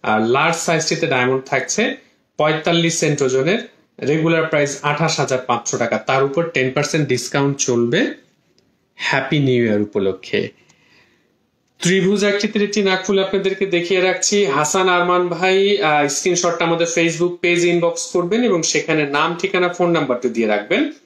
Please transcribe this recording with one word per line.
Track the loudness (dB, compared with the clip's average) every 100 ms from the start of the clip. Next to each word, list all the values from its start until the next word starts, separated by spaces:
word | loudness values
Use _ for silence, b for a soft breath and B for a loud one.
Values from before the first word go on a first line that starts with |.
আর | 0 0
large | 2 2 2 0
সাইজটিতে | -2 -2 0 -2 0
diamond | 0 2 0
থাকছে | -2 -4 -2 -2 -2 -4 b b _ -2
পঁয়তাল্লিশ | 0 0 0 0 0
cent | 0 0 0
ওজনের, | 0 2 0 -2 -4 _ _ -8 -2
regular | 0 2 0 0
price | 0 0 -2
আঠাশ | -4 0 -2 0
হাজার | 0 -2
পাঁচশো | 0 -4 -2 -4
টাকা। | -2 -2
তার | 0 0
উপর | 2 0
ten | -2 0 0
percent | 0 -2 0 0
discount | -2 -2 0 0 0
চলবে | 0 0 2 0 0 -4 _ _ _ _ _ _ _
Happy | -10 -2 -2 0 0
New | 2 2
Year | 2 0
উপলক্ষে। | 0 0 -2 -4 -4 -4 -4 _ b b b b b b b _ _ _ _ _
ত্রিভুজ | 0 2 2 2
আকৃতির | 2 0 -2 0
একটি | 0 0
নাকফুল | 0 0 0 0
আপনাদেরকে | 2 0 -2 -2 -2
দেখিয়ে | -2 0 2
রাখছি। | 2 0 0 2 2
হাসান | 0 0 0 2
আরমান | 2 2 2 0
ভাই, | 0 2 2 2 2
আহ, | 2 2 0
স্ক্রিনশটটা | 0 -2 0 0 0
আমাদের | 0 0 0
Facebook | 0 0 0 -2 0
পেজে | 0 2 2
inbox | 2 0 -2 -4
করবেন | -2 0 0
এবং | 2 0
সেখানে | 0 -2 0 -2 0
নাম, | 0 0 -2
ঠিকানা, | -2 0 0
phone | 0 0
নাম্বারটা | 2 0 -2 -2
দিয়ে | 0 0
রাখবেন | 0 0 0 0 -6